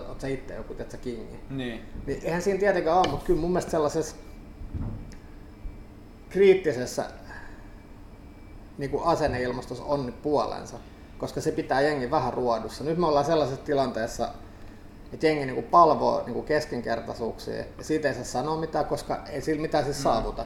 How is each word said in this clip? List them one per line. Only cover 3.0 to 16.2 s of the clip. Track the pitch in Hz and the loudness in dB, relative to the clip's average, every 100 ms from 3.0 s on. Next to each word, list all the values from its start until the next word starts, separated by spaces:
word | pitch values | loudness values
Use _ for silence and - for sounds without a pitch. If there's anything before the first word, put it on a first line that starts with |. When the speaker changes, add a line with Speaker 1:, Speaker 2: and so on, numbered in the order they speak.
Speaker 1:
mut | 170 135 | 4 2
kyllä | - 151 | 2 2
mun | 170 | 4
mielestä | 175 - | 0 2
sellaisessa | 165 147 160 151 - - - - - - - - - - - - - - - - - - - - - - | 2 2 2 -2 -6 -14 -16 -16 -12 -8 -6 -6 -6 -10 -14 -16 -18 -18 -12 -10 -10 -14 -16 -18 -18 -4
kriittisessä | 185 196 190 160 123 120 - - - - - - - - - - - - - - - - - - - | 6 8 10 6 0 -2 -2 -4 -6 -14 -14 -14 -14 -16 -16 -16 -16 -16 -16 -18 -18 -16 -16 -16 -8
niinku | 135 135 | -2 0
asenneilmastossa | 170 156 143 123 123 123 - 123 | 2 4 2 2 -2 -2 -6 -8
on | - 143 123 | -2 -2 -2
nyt | 110 | -4
puolensa, | 147 139 107 95 - - - - - - | 2 2 2 -2 -8 -14 -16 -18 -18 -8
koska | 131 143 | -6 -2
se | 156 | -2
pitää | 160 - 131 | -2 0 4
jengi | 147 147 123 | 4 2 0
vähän | 156 123 | 0 0
ruodussa. | 123 123 113 110 - | 0 0 0 -2 -6
Nyt | 139 165 | -2 2
me | 165 | 4
ollaan | 143 147 | 4 4
sellaisessa | 160 131 135 | 4 2 -2
tilanteessa, | - 139 127 110 113 - 113 - - - - - - - - | 0 2 2 0 -4 -2 -4 -4 -14 -16 -16 -16 -18 -16 -14
että | - 156 | 2 4
jengi | 151 135 | 4 0
niinku | 123 | -2
palvoo | - 175 160 127 123 117 | 6 10 10 8 4 2